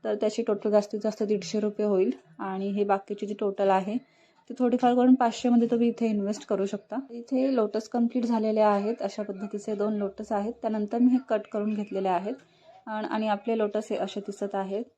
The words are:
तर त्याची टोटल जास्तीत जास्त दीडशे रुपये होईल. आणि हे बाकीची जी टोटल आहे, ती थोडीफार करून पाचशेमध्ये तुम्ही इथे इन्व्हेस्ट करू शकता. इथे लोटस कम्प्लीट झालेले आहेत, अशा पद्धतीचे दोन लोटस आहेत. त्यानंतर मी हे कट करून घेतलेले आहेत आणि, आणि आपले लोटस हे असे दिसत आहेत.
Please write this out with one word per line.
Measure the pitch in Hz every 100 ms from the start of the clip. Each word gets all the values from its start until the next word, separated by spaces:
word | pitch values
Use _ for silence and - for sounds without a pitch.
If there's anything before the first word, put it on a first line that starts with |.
तर | 220 208
त्याची | 214 214
टोटल | 233 202 214
जास्तीत | 208 208 214
जास्त | 220 208
दीडशे | 202 208 175 214
रुपये | 208 208 208
होईल. | 190 208 269 _ -
आणि | 196 190 196
हे | 202
बाकीची | 202 196 - 208 202
जी | 208
टोटल | 208 196 196
आहे, | 190 190 233 _ _ _ _ _
ती | 240
थोडीफार | 247 247 247 247
करून | 254
पाचशेमध्ये | 254 240 226 247 240 233
तुम्ही | 233 233
इथे | 233 226
इन्व्हेस्ट | 208 196 208 -
करू | 190 196
शकता. | 202 _ 233 269
इथे | 233 233 262 269 254
लोटस | 208 214 -
कम्प्लीट | 240 233 254 226
झालेले | 226 220 214
आहेत, | 214 202 202 233
अशा | 196 208
पद्धतीचे | 208 190 202 208 202 208
दोन | 208
लोटस | 214 196 196 214
आहेत. | 208 208 240
त्यानंतर | 226 220 208 240
मी | 247
हे | 247 -
कट | 220 208
करून | 214 214
घेतलेले | 208 202 190 190
आहेत | 180 196 269 _ _ - - -
आणि, | 214 220
आणि | 220 214
आपले | 208 226 226
लोटस | 214 208 220
हे | 214
असे | 196 214
दिसत | 202 196 202 196
आहेत. | 190 196 240